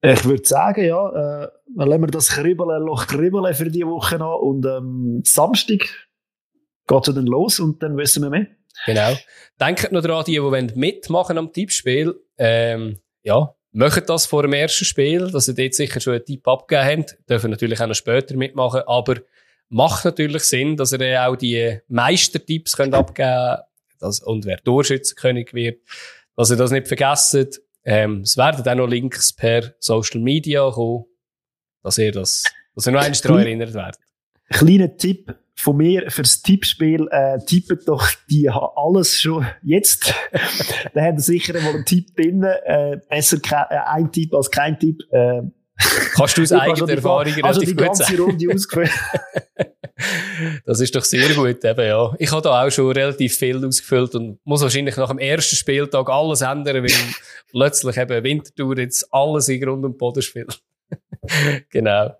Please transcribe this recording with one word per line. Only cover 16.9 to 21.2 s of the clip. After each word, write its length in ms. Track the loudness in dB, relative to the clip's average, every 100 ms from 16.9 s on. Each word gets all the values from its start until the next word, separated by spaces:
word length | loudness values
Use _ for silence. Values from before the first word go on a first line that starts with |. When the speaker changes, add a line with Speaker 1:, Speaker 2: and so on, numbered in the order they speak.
| 0
Speaker 2:
habt. 280 | -4 -10 _
Dürfen 220 | -2 -2
natürlich 280 | -2 -4 -2
auch 60 | -2
noch 80 | -4
später 400 | 0 -2 0 -6
mitmachen, 460 | -6 -2 -2 -2 0
aber 280 | -2 0 -2 -4 _ _ _ _
macht 360 | 0 2 2 -2
natürlich 380 | -2 -2 0
Sinn, 340 | 0 0 0 0
dass 140 | -2
ihr 60 | 0
dann 280 | 0 2